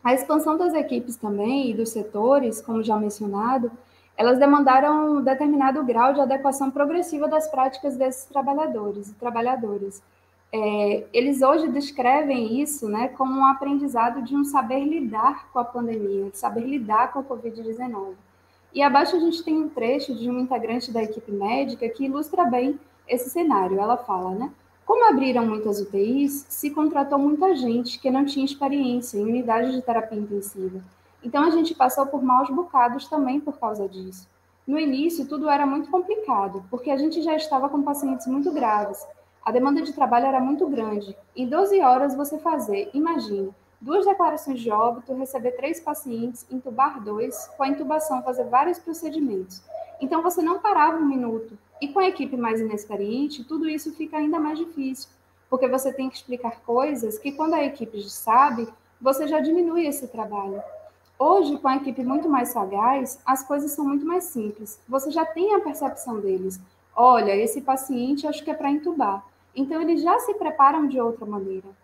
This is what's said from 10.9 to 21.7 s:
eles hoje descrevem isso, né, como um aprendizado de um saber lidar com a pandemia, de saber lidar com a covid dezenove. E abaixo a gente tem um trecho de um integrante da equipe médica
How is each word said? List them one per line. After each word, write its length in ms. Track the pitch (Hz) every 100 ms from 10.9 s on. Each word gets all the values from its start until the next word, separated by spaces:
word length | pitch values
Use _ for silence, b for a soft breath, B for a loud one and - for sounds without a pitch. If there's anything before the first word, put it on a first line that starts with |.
| 208 -
eles 280 | 240 262 262
hoje 280 | 262 311 311
descrevem 920 | 262 277 - 247 277 294 254 220 240
isso, 280 | 294 - 220
né, 180 | 208 262
como 320 | - 262 262
um 60 | 269
aprendizado 760 | 269 277 285 285 233 233 269
de 140 | 233 285
um 80 |
saber 400 | 277 277 226 262
lidar 680 | 285 320 247 214 247 285 -
com 60 | 254
a 60 |
pandemia, 680 | 240 240 233 220 202 196 196
de 80 | -
saber 240 | 233 214
lidar 500 | 247 285 214 214 254
com 80 | 277
a 40 |
covid 400 | 269 240 233 220
dezenove. 540 | 226 226 254 214 196 185 _ b b b b
E 120 | -
abaixo 320 | 285 269 349 359
a 40 |
gente 220 | 330 -
tem 160 | - 311
um 120 | 302
trecho 440 | - 226 285 285
de 160 | 226 240
um 80 | 247
integrante 540 | 254 240 220 240 240
da 100 | 226
equipe 300 | 214 220 -
médica 580 | 202 196 254 269